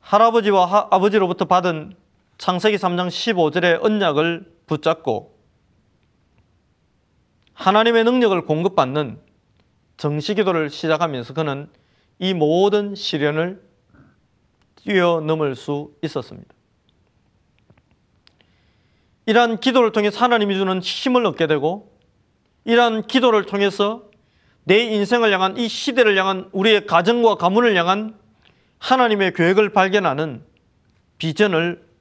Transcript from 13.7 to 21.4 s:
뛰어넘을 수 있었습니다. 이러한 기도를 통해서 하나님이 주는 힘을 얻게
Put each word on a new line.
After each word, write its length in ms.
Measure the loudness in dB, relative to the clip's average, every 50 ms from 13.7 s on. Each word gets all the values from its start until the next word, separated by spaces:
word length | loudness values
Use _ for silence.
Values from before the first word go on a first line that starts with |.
| _ _ _ _ _ -20 -20 _ _ _ _ _ _ _ _ _ _ _ _ _ _
뛰어넘을 800 | _ _ -2 0 2 2 2 2 0 -2 -2 -2 -2 -2 -4 -4
수 400 | -6 -8 -8 -6 -6 -8 -12 _ _
있었습니다. 500 | -10 -8 -8 -8 -10 -10 -18 -20 -20 _ _ _ _ _ _ _ _ _ _ _ _ _ _ _ _ _ _ _ _ _ _ _ _ _ _ _ _ _ _ _ _ _ _ _ _ _ _ _ _ _ _ _ _ _ _ _ _ _ _ _ _ _ _ _ _
이러한 340 | 2 2 4 4 2 0 -2
기도를 320 | -2 0 2 4 2 2
통해서 260 | 2 0 -2 -2 0 0
하나님이 380 | 0 2 2 2 0 0 0
주는 240 | -2 -2 -2 -2 -4
힘을 440 | -4 -8 -10 -6 -4 0 0 0 0
얻게 200 | 0 -2 -2